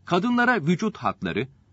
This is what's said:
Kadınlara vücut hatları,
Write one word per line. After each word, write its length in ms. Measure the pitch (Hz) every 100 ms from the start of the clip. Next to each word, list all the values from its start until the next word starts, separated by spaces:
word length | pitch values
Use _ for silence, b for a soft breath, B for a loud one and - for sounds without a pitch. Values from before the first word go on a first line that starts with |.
| -
Kadınlara 600 | 180 220 240 240 233 147
vücut 320 | 180 220 -
hatları, 500 | 110 - 90 82 131 - _